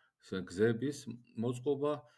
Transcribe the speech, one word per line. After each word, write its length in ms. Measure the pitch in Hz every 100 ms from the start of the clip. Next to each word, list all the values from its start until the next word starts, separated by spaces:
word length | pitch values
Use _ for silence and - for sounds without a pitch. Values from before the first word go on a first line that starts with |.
| _ _
ს-, 220 | - 95
გზების 580 | 87 85 113 110 135 143 - 117 -
მოწყობა 600 | 113 117 123 147 135 147 143 -